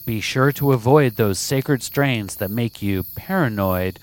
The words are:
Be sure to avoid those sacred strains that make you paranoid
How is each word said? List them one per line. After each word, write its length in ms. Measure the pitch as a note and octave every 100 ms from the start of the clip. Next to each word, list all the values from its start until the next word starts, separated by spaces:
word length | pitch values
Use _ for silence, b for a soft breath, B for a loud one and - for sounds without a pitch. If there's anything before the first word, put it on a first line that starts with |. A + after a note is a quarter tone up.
| -
Be 160 | A2
sure 320 | - C3+ C3+
to 180 | - C#3+
avoid 460 | C3 A#2 D3+ C3+ G#2+
those 200 | G#2+ F#2+
sacred 460 | - C3+ C3 C3
strains 540 | - - C#3 A#2 G2 -
that 120 | F#2+
make 320 | A2 A#2 -
you 220 | G2+ F#2+ F2+ -
paranoid 840 | - F#3+ C3+ G#2 G2 F#2 F#2 -